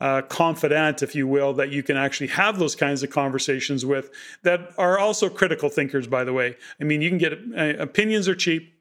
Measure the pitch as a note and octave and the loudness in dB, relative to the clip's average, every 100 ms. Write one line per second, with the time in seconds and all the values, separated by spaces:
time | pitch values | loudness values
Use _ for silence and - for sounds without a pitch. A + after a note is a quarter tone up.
0 | C3+ C3+ C3 - E3 D#3+ D3+ D3+ D#3 D3 | 0 0 -2 0 2 2 2 4 2 0
1 | C#3 D3 C3 C#3 C#3 C3+ C#3 C#3 C3+ C#3 | -4 -2 0 2 2 0 -2 -2 -2 0
2 | C#3 - C#3 - G3+ G3+ D#3 - C#3+ C#3 | 0 -2 -4 0 0 2 0 0 0 0
3 | C#3 D3 C#3 C3 - C3 - C#3 B2+ C#3 | -2 -2 0 -2 -2 -2 -2 -4 -2 -2
4 | C3+ - - - F3 F3 F3 - F3+ F#3+ | -4 -16 -20 -2 0 0 -2 0 2 4
5 | G#3 G#3 F#3+ F#3 F#3 D#3 D3 D#3 C#3 C#3 | 2 2 0 2 0 2 0 0 -2 -2
6 | A#2 B2+ B2+ B2+ B2 A#2+ - - D3+ D3+ | -2 -2 0 0 -2 -4 -18 -6 -2 0
7 | D#3+ F3 D#3+ D#3 A#3 F3 D3+ D3+ D3+ - | 2 2 0 -2 -8 -2 -2 -2 -2 0
8 | G#3+ A3 F#3 F3+ F3 E3 E3 _ | 2 2 0 0 0 -2 -4 _